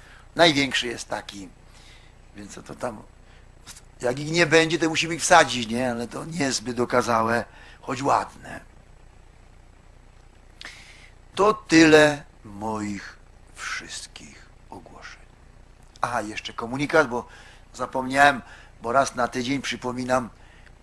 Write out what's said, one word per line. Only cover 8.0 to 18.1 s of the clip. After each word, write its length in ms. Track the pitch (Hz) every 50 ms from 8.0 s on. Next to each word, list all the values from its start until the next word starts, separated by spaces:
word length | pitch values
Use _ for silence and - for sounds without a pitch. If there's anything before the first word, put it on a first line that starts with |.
ładne. 720 | 135 135 120 107 98 - - - - - - - - - - - - - - - - - - - - - - - - - - - - - - - - - - - - - - - - - - - - - - - - - - - - - - - - - - - - - -
To 200 | - 196 214 214
tyle 680 | - - - 165 160 165 156 156 156 151 147 147 143 - - _ - -
moich 760 | 107 101 101 107 110 110 107 104 104 101 95 - - - - - - - - - - -
wszystkich 920 | - - - - - - - - - - - - - - - - - - - - - - -
ogłoszeń. 520 | - - - - - - - - - - - - - - - - - - - - - - - - _ -
Aha, 200 | - 123 123 117
jeszcze 320 | 107 107 107 - - -
komunikat, 560 | - - 117 113 123 135 156 - - 156 - 113
bo 200 | 123 120 - - - - - - - - - - -
zapomniałem, 680 | - 127 - - 131 131 127